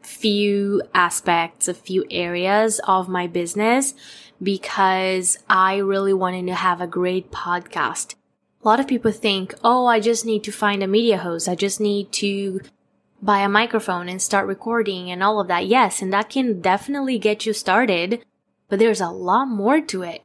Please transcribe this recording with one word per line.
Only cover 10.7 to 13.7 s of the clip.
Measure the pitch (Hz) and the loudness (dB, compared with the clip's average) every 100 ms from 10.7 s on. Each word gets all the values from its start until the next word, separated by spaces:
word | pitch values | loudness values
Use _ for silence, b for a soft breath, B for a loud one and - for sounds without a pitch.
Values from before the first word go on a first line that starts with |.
| 202 | 0
a | 190 | 2
media | 208 233 190 | 4 4 2
host. | 175 170 170 | 0 -4 -2
I | 180 | -2
just | 196 - | -2 0
need | 208 202 196 | 0 -2 -4
to | - 202 196 196 190 - _ _ _ _ _ | -4 -2 -2 -4 -6 -10 _ _ _ _ _
buy | 202 202 | 0 2
a | 196 | 4
microphone | 202 233 | 2 2